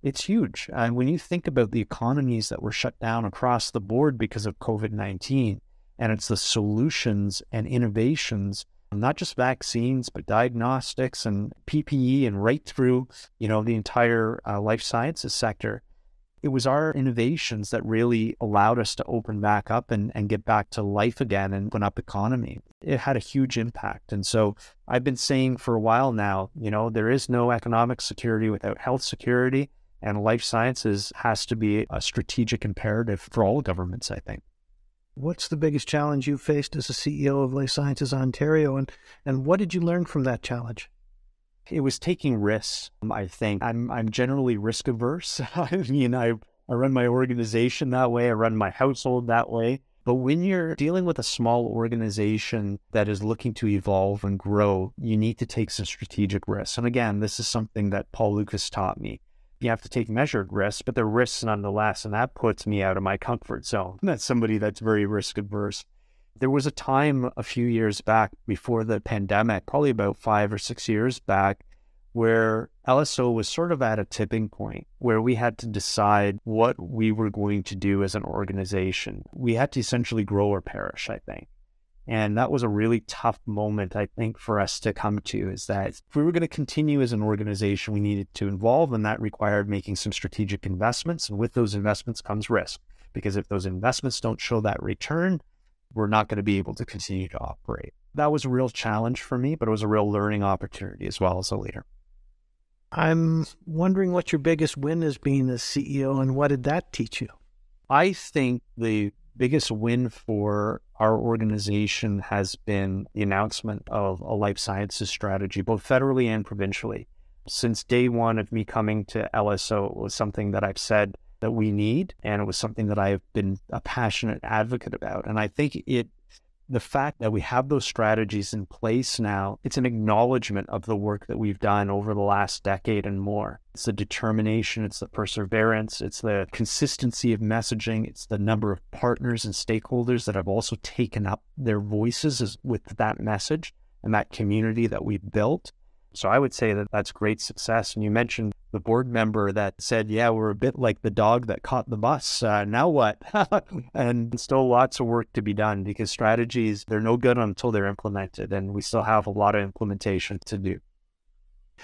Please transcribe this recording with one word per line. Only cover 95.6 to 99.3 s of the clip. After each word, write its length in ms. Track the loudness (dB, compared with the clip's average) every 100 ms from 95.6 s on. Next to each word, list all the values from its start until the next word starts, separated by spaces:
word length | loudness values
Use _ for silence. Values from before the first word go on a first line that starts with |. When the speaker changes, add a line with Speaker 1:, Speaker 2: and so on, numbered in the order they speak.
| _ _ _
Speaker 1:
we're 120 | -2 2
not 220 | 2 2
gonna 140 | 0
be 160 | 2 2
able 160 | 0
to 100 | -6
continue 440 | -10 -10 -6 -6 -6
to 120 | -8
operate. 540 | -8 -8 -8 -8 -10 -18 _
That 160 | 0 2
was 140 | 2
a 60 | 0
real 180 | 0 0
challenge 540 | -2 -2 0 0 -2
for 160 | -4